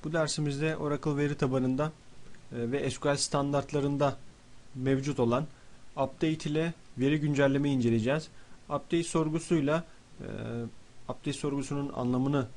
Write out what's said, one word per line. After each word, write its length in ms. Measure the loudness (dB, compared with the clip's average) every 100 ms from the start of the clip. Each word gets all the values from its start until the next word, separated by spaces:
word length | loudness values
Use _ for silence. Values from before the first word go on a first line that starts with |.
Bu 80 | -2
dersimizde 640 | 0 0 0 -2 0 -2 0
Oracle 400 | -2 0 0 2
veri 180 | 0
tabanında, 580 | 2 2 4 2 2 -2 -4 -18 -16 -14 -14 -10
e, 200 | -6 -2
ve 180 | 0 -2
S 100 | 0
Q 80 | 0
L 80 | 2
standartlarında 1000 | 2 0 2 0 0 0 0 2 2 0 -12 -18 -20 -20 -14
mevcut 460 | -2 2 2 2 2
olan 260 | 2 2 -2 -10 -20 -18 -12 -4
update 540 | -4 0 0 0 0
ile 240 | 0 0 -4 -12 0
veri 220 | 2 4
güncelleme 500 | 2 4 6 6 4
inceleyeceğiz. 580 | 4 4 4 4 0 -2 -16 -18 -18 -6
Update 340 | -6 0 0
sorgusuyla, 840 | 2 0 2 0 2 2 4 0 -2 -18 -20 -12
e, 40 | -10 -8 -6 -6 -6 -10 -16 -14 -10
update 240 | -6 -6
sorgusunun 600 | -4 -2 -2 -2 -2 -4
anlamını 540 | -2 0 2 2 2 -2